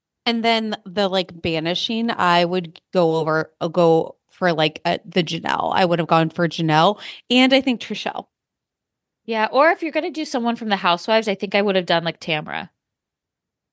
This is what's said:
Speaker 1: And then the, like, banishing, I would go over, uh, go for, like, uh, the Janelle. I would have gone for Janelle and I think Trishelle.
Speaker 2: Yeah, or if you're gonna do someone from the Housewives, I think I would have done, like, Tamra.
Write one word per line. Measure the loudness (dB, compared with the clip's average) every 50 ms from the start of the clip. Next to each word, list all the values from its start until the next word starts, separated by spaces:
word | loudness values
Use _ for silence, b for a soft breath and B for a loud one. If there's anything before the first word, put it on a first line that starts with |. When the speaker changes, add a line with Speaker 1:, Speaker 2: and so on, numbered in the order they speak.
| _ _ _ _ _
Speaker 1:
And | -4 -4 0 0
then | 0 0 0 -2 -4 -8 -8 _
the, | -8 -2 -2 -2 0
like, | 0 -2 -4 -4 -10 -8
banishing, | -6 -4 -4 -2 -2 -4 -4 -4 -4 -4 -4 -4 -2 -4
I | -2 0 2 2 4 4 2
would | 2 0 -4 -6 -8 -14 -20 _ _ 0
go | 2 2 2 2
over, | 0 0 0 -2 -2 -2 -6 _ _
uh, | -8 -4
go | 0 2 4 4 4 2 0 -4 -12 _ _ _
for, | _ _ -2 0 2
like, | 2 0 0 -2 -4 _
uh, | -2 -4 -2 -6
the | -4 -2 -2 -2
Janelle. | -2 -6 -6 -2 0 0 2 2 2 2
I | 2 2
would | 2 2 -2
have | 0 2
gone | 2 2 2 2
for | 0 -2 -2 -2
Janelle | -2 -2 0 2 4 4 4 4 2 B B B B B B _
and | 4 4 4 6
I | 4 2
think | 2 0 -2 -4
Trishelle. | -4 -10 -10 -8 -8 -8 -8 -8 -12 -14 _ _ _ _ _ _ _ _ _ _ _ _ _ _ _ _ _ _ _
Speaker 2:
Yeah, | -6 -2 0 0 2
or | 4 4 4 4
if | 4 2
you're | -4 -4
gonna | -4 -4 -4 -4
do | -6 -6 -8
someone | -4 -4 -2 -2 -2 -4
from | -4 -2 -2
the | -2
Housewives, | 0 2 0 0 0 0 0 0 0 2 0
I | -4
think | -4 -6 -2 0
I | 0
would | 2 2 2
have | 0 2
done, | 2 0 0 0
like, | -2 -8 -8
Tamra. | -6 -4 -4 -4 -4 -8 -10 -10 -10 -12 _ _ _ _ _ _ _ _ _ _ _ _ _ _ _ _ _ _ _ _